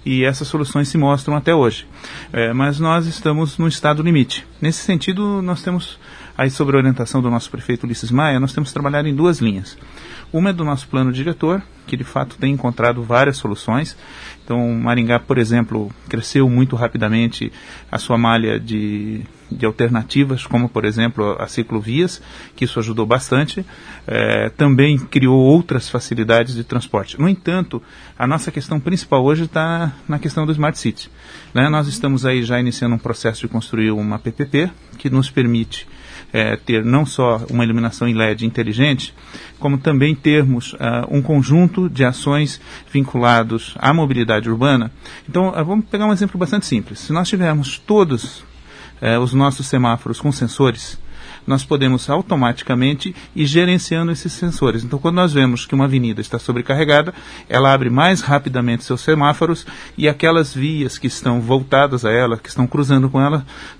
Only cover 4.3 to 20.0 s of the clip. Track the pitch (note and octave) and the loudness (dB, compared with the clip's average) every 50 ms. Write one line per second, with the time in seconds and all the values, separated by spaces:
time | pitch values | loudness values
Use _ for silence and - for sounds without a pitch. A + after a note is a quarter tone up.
4.3 | - - - - - - - D3+ E3 - - - F#3+ D#3+ - - F#3+ F#3 G#3 G3+ | -2 -8 -12 -16 -10 -4 -2 -2 -2 -2 -2 -2 -2 0 0 -2 -2 -2 -2 -2
5.3 | G3+ G3 F#3 F3+ F3+ F3 - F#3 F3+ F3+ F3 - - - - - - - - - | -2 -2 -2 -2 -4 -4 -4 -4 -4 -4 -4 -8 -14 -20 -20 -20 -20 -20 -20 -12
6.3 | - - C3 C3+ C3+ - D#3 C#3 C#3 C#3 C3 C3+ C3 B2+ B2 A2+ - C3+ B2 B2 | -6 -2 -2 -2 0 0 0 2 4 4 4 4 2 0 -2 -4 -2 -2 0 0
7.3 | A#2+ A#2 - - - B2+ - - B2+ A#2 - C3 A#2+ - - A2+ A#2+ C3 D3+ D#3 | 0 -2 -4 -6 -10 -8 -4 -4 -4 -4 -4 -6 -8 -6 -4 -2 0 2 2 2
8.3 | C#3 B2+ C3 C3+ C3+ - D#3 C3+ - - C#3+ C#3+ C#3+ D3 D3 D#3 C#3+ C3+ D#3+ F3 | 2 0 0 -2 -2 -4 -4 -4 -4 -4 -4 -2 -2 -2 -2 -2 0 2 2 2
9.3 | E3+ C3+ A#2+ A2+ G2+ F#2+ F#2+ - - - - - - - - - - - - - | 2 2 0 0 0 -2 -6 -10 -14 -20 -20 -20 -20 -20 -20 -18 -18 -18 -12 -6
10.3 | - D#3+ E3+ G3+ F#3+ F3 D#3+ D3+ C#3+ C3 - - - C3+ C3 B2+ B2 B2+ C3+ E3+ | -2 0 0 0 0 -2 -2 -2 -4 -4 -4 -4 -2 0 0 0 -2 -2 -2 -4
11.3 | E3 - - D#3 F3 G3 F#3+ - - - - - - B2+ A#2+ - - C3+ B2+ B2+ | -4 -2 -2 -2 0 -2 -4 -8 -16 -20 -12 -8 -6 -6 -6 -4 -4 -4 -4 -4
12.3 | - - - C3+ C#3 C3+ - B2 A#2 - A2+ A#2+ A#2+ B2 A#2 A2+ A#2 A#2+ C3+ C#3 | -6 -4 -2 0 0 0 -2 -2 -2 0 0 0 0 0 -2 0 2 4 4 2
13.3 | C3+ - - G#2+ G2+ - - - A2 B2+ D#3 E3 - - - - - - - - | 2 -2 -4 -6 -6 -6 -4 -2 -2 -2 -2 -4 -8 -14 -20 -20 -20 -18 -18 -18
14.3 | - - - - A#2 A#2+ A#2+ A#2+ A#2 A#2 A#2 A#2 A#2+ B2 A#2 A2+ A#2+ A#2+ - - | -18 -14 -8 -4 -2 -2 0 0 -2 -2 0 0 0 2 2 2 0 0 0 0
15.3 | C3+ C3 A#2 A2 A#2 A#2+ A#2 A2+ A2+ A2 G#2+ G2+ - - - - - A2+ A2+ - | 0 2 2 2 2 2 2 0 -2 -4 -6 -6 -10 -16 -12 -8 -6 -6 -4 0
16.3 | - C#3 C3+ C3 B2 B2 C3 C3 C3 A#2 A#2+ A#2 - A#2 A2 G#2+ A2 A2+ A#2 A#2 | 2 2 4 4 4 4 2 2 0 0 -2 -2 -2 -2 0 0 2 2 0 0
17.3 | A#2 - A2+ A2 - - - - - - - - - A2 - - B2+ A#2 A#2 A2+ | -2 -4 -8 -8 -10 -12 -18 -20 -20 -20 -12 -8 -8 -6 -2 0 0 2 2 4
18.3 | A2+ A#2 A2+ A2 A2 G#2+ A2 A2+ A2+ G#2+ G#2 G#2 G#2 G#2 G#2 G#2+ A2 A2 B2 - | 2 2 2 0 -2 -2 -4 -4 -4 -4 -4 -4 -4 -6 -6 -6 -8 -10 -10 -12
19.3 | - - - - - - A#2+ A2 A2 - A#2+ A#2 A#2+ A#2 | -16 -18 -14 -12 -6 -4 -2 -2 0 2 0 2 2 0